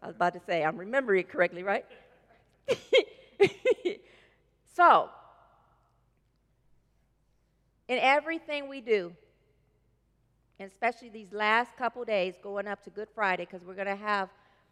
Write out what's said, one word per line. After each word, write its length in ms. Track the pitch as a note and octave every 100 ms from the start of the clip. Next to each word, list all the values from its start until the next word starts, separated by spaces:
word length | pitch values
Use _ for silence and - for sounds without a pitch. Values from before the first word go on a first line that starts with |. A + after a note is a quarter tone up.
I 40 | D#3
was 100 | E3
about 160 | F3
to 80 | F3 -
say, 180 | F3
I'm 140 | D#3 D#3+
remembering 420 | F#3+ C4 B3 F#3+
it 80 | E3+
correctly, 340 | D4 F3 F3
right? 220 | F#3+ G3+ -
<laughs> 60 | - _ _ _ _ _ _ - A#4+ - B4+ - - - - G4+ - B4+ - F4+ - - - _ _ _ _ _
So, 360 | - E4+ G3 - - - - _ _ _ _ _ _ _ _ _ _ _ _ _ _ _ _ _ _ _ _ _ _ _ _ -
in 100 | B3
everything 680 | B3+ D4 D4+ E4 D#4 D4 C#4
we 120 | C#4
do, 320 | A#3 G#3 F3 F3 _ _ _ _ _ _ _ _ _ _ _ _ _ -
and 120 | G3
especially 400 | - A#3+ A#3+ A#3+
these 200 | G#3+ G3
last 460 | G3+ G#3+ A3+ A#3+ -
couple 260 | A#3+ B3 A#3
days 300 | G#3 F3+ F#3
going 240 | G3+ G3+ G3+
up 160 | G3+
to 60 | -
Good 180 | G3+ G#3+
Friday, 300 | - G3+ F3+
'cause 180 | F3 F3+
we're 100 | F3
gonna 200 | F#3 G3
have 360 | G3 G#3+ G3+ F#3 _ _ _ _